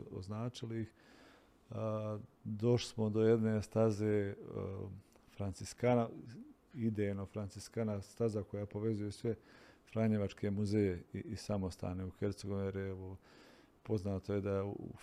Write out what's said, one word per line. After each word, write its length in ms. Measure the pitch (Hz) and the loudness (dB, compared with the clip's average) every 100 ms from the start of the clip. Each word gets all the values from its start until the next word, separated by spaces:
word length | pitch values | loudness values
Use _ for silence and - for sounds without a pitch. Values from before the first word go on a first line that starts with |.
| - | -8
označili 680 | - 95 107 120 - 113 113 | -10 -8 -6 -6 -8 -6 -6
ih. 120 | 110 - - - - - - _ - | -6 -10 -20 -20 -20 -20 -20 _ -10
A, 480 | 110 110 107 107 107 - _ | -6 -2 -2 -4 -6 -8 _
došli 440 | 110 107 117 120 - | -6 2 6 6 4
smo 220 | - 107 | 0 2
do 120 | 107 | 6
jedne 400 | 110 113 110 107 | 8 8 6 2
staze, 440 | 101 110 110 101 107 | 2 4 4 4 4
e, 280 | 104 98 - - 101 95 98 95 95 - - - - | 4 2 -4 -8 -6 -4 -6 -8 -10 -16 -20 -14 -6
Franciskana, 720 | 101 90 101 - 120 123 113 - 120 143 262 - _ | -6 -4 -10 0 4 4 2 -4 -14 -16 -16 -20 _
idejno 520 | 131 113 104 101 98 98 | -2 0 2 0 -2 -6
Franciskana 720 | 107 98 101 - 117 110 101 | -6 -8 -10 -8 -4 -2 -4
staza 420 | - - 117 104 | -6 -2 0 0
koja 240 | 95 101 101 | -4 -6 -6
povezuje 460 | 104 113 104 104 | -2 0 0 -2
sve 220 | - 120 104 - - - - _ | -4 -4 -4 -8 -20 -20 -20 _
franjevačke 580 | 113 110 107 98 - 104 | 2 4 4 2 0 0
muzeje 520 | 98 104 107 98 87 - | 2 2 4 4 2 -4
i, 60 | 98 | -8
i 180 | - 98 | -6 -6
samostane 680 | - 104 92 - 95 92 | -2 -2 -2 -4 -6 -4
u 60 | 92 | -6
Hercegovini, 560 | - 104 98 95 98 98 | -4 -4 -4 -4 -2 -2
jer, 100 | 98 | -2
evo, 400 | 98 95 92 95 - - - - - _ | -4 -6 -10 -12 -16 -20 -20 -20 -20 _
poznato 520 | - 110 95 95 - | -2 -2 0 -2 0
je 60 | 101 | 0
da 240 | 98 98 | 2 0
u 280 | 101 - - - | 0 -4 -8 -8